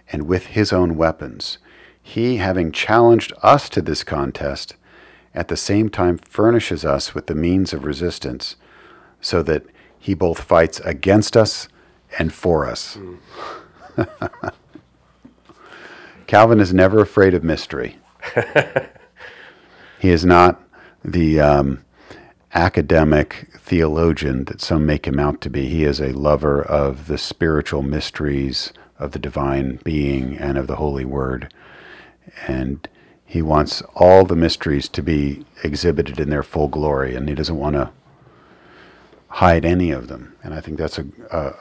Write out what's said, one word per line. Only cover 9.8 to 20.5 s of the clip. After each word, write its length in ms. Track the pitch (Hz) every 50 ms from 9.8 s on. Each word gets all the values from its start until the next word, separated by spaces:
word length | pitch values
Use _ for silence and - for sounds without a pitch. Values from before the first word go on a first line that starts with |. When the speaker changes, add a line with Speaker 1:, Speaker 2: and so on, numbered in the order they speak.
| _ _ _ _
Speaker 1:
he 160 | - 101 98
both 260 | 80 95 85 82 -
fights 400 | - - 92 82 82 80 - -
against 560 | - 85 78 71 - 95 98 107 101 - -
us 320 | 117 110 101 - - - - _ _ _ _ _ _ _ _ - -
and 140 | 82 78 -
for 340 | - - 92 85 78 69
us." 300 | 60 57 - - - -
Speaker 2:
Mm. 1120 | 104 95 90 90 - _ _ - - - - - - - - _ _ - - - - - - 640 - - - - - -
Speaker 1:
<laughs> 60 | - - _ _ _ _ - - _ _ _ _ _ _ _ _ - _ _ _ _ - _ - - - - - - - - - - - - -
Calvin 340 | - 107 104 113 113 117 107
is 120 | 101 87 90
never 280 | 92 92 95 104 110
afraid 340 | 101 - - 107 95 95 90
of 100 | 85 78
mystery. 540 | 80 78 76 - - 78 67 58 - - - _ _ _ _ - - -
Speaker 2:
<laughs> 540 | 123 110 - - 151 139 - - 131 - - _ - - _ _ _ - - - - - - - _ _ _ _ - - - - -
Speaker 1:
He 120 | - 92
is 140 | 87 80 90
not 360 | 90 87 87 90 90